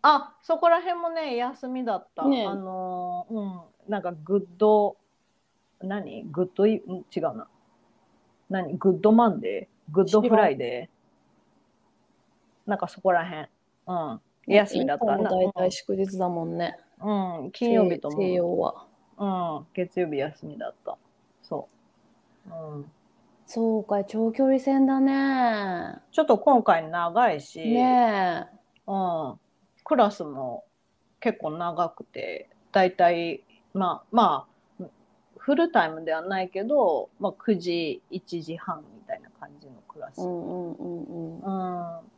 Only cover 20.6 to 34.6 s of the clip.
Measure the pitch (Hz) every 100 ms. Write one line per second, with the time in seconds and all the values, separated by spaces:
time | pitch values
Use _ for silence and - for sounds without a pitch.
20.6 | 120 - - - _ _ _ _ _ 147
21.6 | - _ _ _ _ _ _ _ 185 165
22.6 | 156 147 143 _ _ _ _ _ - 233
23.6 | 226 220 214 202 202 220 226 226 269 269
24.6 | 269 269 269 269 269 269 277 262 240 214
25.6 | 196 175 170 - _ - 311 214 294 254
26.6 | 220 170 160 170 170 180 240 151 - -
27.6 | 220 240 254 254 233 202 180 170 - -
28.6 | _ _ - 196 185 165 151 - _ _
29.6 | _ _ - 285 208 - 160 135 131 117
30.6 | - _ _ _ _ _ 233 214 - 170
31.6 | 175 165 165 - - - - 82 - _
32.6 | _ 196 185 185 175 170 170 156 _ _
33.6 | _ 190 185 156 _ 226 202 139 - _